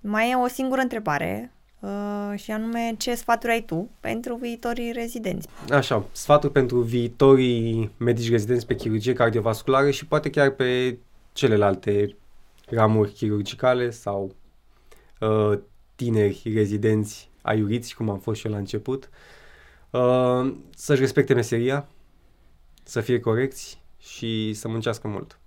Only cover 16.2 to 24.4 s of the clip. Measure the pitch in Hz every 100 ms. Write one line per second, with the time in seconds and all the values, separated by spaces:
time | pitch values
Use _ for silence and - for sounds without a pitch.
16.2 | 101 95 117 107 101 104 110 107 107 -
17.2 | - _ - 110 104 117 - - 110 98
18.2 | - 107 110 104 98 107 107 135 - -
19.2 | - - - - - _ - 123 123 127
20.2 | 127 127 131 - - - - 139 135 -
21.2 | - 123 113 117 120 143 143 - - _
22.2 | _ _ _ _ - - - - 110 120
23.2 | 113 110 135 - - - - - - -
24.2 | 113 110